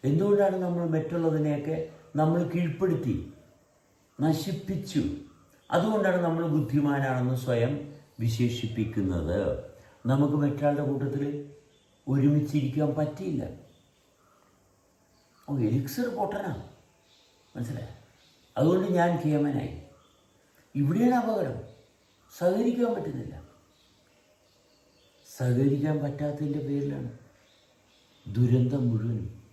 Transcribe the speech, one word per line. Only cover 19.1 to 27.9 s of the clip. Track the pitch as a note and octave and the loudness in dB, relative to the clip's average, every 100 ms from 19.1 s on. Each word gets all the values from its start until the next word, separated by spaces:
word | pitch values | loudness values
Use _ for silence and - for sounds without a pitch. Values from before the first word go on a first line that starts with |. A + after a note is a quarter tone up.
| E3+ | 2
കേമനായി. | D3+ D3 C#3+ B2+ - - - - _ _ _ _ _ _ _ | 2 2 2 0 -4 -10 -16 -20 _ _ _ _ _ _ _
ഇവിടെയാണ് | C#3 C#3+ F#3 B3 | -2 0 4 4
അപകടം. | A#3+ A3 G#3 A2 A2+ - - _ _ _ _ _ - | 4 2 -2 -2 -6 -12 -20 _ _ _ _ _ 0
സഹകരിക്കാൻ | F3 G3+ B3 A#3+ A#3 | 2 2 2 2 0
പറ്റുന്നില്ല. | - - - - - - _ _ _ _ _ _ _ _ _ _ _ _ _ _ _ _ _ - - | 0 -4 -8 -10 -12 -18 _ _ _ _ _ _ _ _ _ _ _ _ _ _ _ _ _ -20 -4
സഹകരിക്കാൻ | B2+ A#2+ C#3 C#3+ D3+ D3 | 0 2 2 2 0 0
പറ്റാത്തതിൻ്റെ | C#3+ - D3 D3 D3 D3 | -2 -4 -6 -4 -4 -4
പേരിലാണ് | C3+ C#3+ C#3+ C#3 B2 - - _ _ _ _ _ _ | -2 -2 -4 -6 -10 -12 -20 _ _ _ _ _ _